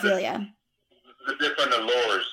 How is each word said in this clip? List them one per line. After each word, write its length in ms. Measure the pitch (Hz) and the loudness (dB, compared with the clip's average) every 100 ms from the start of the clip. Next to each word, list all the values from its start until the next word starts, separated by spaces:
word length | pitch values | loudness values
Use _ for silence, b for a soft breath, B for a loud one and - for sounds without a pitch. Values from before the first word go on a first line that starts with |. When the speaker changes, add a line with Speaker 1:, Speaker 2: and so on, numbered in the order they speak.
Speaker 1:
the, 80 | 202 | 2
Speaker 2:
necrophilia. 420 | 185 117 208 202 _ _ _ _ _ - - - | 2 0 -4 -8 _ _ _ _ _ -20 -10 -8
Speaker 1:
the 80 | - | -2
different 380 | 147 147 135 | -2 0 0
allures. 520 | 117 110 123 113 98 - | 2 2 0 2 0 -4